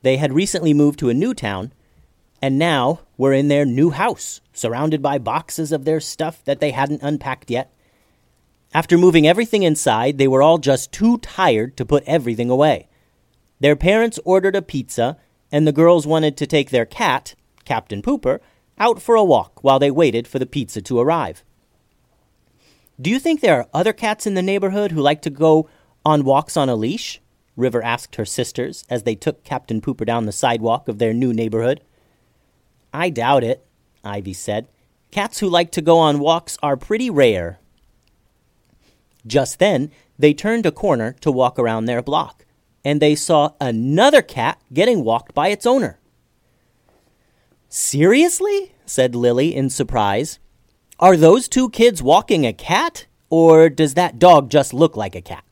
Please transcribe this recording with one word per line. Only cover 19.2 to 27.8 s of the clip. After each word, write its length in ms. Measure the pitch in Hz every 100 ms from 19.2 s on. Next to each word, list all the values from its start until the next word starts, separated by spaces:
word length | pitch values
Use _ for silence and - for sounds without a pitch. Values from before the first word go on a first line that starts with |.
walk 400 | 196 120 - _
while 140 | 135 135
they 140 | 143
waited 360 | 143 156 113 -
for 120 | 135
the 80 | 127
pizza 340 | - 107 110
to 180 | 95 123
arrive. 440 | 131 165 104 80 _ _ _ _ _ _ _ _ _ _ _ _ _ _ _ -
"Do 120 | 135
you 80 | 254
think 220 | 330 311
there 180 | 226 139
are 100 | 117 151
other 180 | 196
cats 320 | 214 220 214 214
in 80 |
the 80 | 190
neighborhood 500 | 185 196 190 202 208
who 120 | 160
like 180 | 139 151
to 80 | 160
go 400 | 139 160 156 156 _ _ _
on 200 | 156 151 135
walks 320 | 135 156 165
on 100 | 135
a 80 | 117
leash?" 460 | 113 208 - - _ _ _ -
River 280 | 127 117